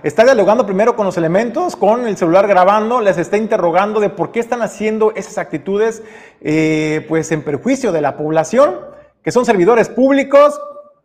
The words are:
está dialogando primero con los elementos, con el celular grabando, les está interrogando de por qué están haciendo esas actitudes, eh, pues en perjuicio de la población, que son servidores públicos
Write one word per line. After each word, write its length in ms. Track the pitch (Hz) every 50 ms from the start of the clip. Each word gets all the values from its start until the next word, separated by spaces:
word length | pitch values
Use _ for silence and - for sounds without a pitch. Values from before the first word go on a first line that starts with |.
está 220 | - 156 - - 226
dialogando 420 | 262 269 220 190 180 214 247 233
primero 300 | 196 190 190 220 240 233
con 100 | 233 208
los 120 | 185 -
elementos, 580 | 180 165 160 170 196 233 240 - 311 359 349 -
con 320 | - 196 196 220 247 247
el 100 | 226 190
celular 300 | - 185 160 170 190 202
grabando, 520 | 202 196 180 180 190 202 214 214 220 247 254
les 160 | 220 196 175
está 200 | 170 165 - -
interrogando 640 | 214 226 208 226 196 175 170 165 180 202 208 214 220
de 100 | 208 196
por 220 | 202 - 165 147
qué 80 | - 233
están 220 | 233 233 247 240
haciendo 520 | 226 190 - - 208 220 220 220 220 214 214
esas 220 | 190 190 - -
actitudes, 640 | 190 170 - - 147 - 190 196 202 220 226 220 220 - - - - - - _ _
eh, 640 | - 147 151 160 156 156 156 156 156 156 151 156 -
pues 240 | - 160 160 156 -
en 120 | 165 151 -
perjuicio 480 | 151 143 135 - 233 277 262 262 214
de 100 | 170 160
la 160 | 147 135 123
población, 580 | - 151 151 160 160 156 - - 247 285 339 370 - - - - - - _ _ _ _
que 80 | -
son 140 | - 240 247
servidores 420 | 240 226 190 170 196 240 226 202 -
públicos 680 | - - 254 269 277 277 269 277 285 277 294 294 294 - - - - - - - _ _